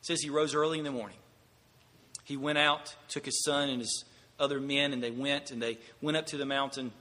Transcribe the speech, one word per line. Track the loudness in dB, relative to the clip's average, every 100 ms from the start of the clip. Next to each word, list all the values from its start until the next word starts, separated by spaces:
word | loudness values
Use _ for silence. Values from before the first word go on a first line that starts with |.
It | -2
says | -2
he | 2
rose | 2 4
early | 4 2 2
in |
the | -2
morning. | -4 -6 -10 -20 -20 -20 _ _ -20 -20 -20 -20 -20
He | -8 -4
went | 0 4
out, | 6 4 -2 -16 -8
took | -6
his | -4 -2
son | 2 2 2
and | 0
his | -2 -6 -8 -20 -20 -2
other | 0 0
men, | 0 2 2
and | 0
they | -4
went, | -2 -2 -2 -2
and | -4
they | -4 -4 -10 -6
went | 0 0
up | 0
to | -4
the | -2
mountain. | 0 0 -2 -8 -10